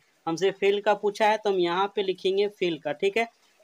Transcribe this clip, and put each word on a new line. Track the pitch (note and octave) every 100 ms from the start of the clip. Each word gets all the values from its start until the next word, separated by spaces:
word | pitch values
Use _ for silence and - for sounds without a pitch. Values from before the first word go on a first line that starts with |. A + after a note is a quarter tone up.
| _ _ -
हमसे | E3 F#3+
फेल | - G3 G3+
का | G#3 G#3
पूछा | G#3 G3+ G#3+
है | G#3+
तो | G#3
हम | G3
यहाँ | E3+ F3 G3 -
पे |
लिखेंगे | F#3+ F3+ F#3+ G3 G3+
फेल | G3+ F3+ D#3
का, | D3+
ठीक | D3 G3 G#3+
है। | A#3 - _ _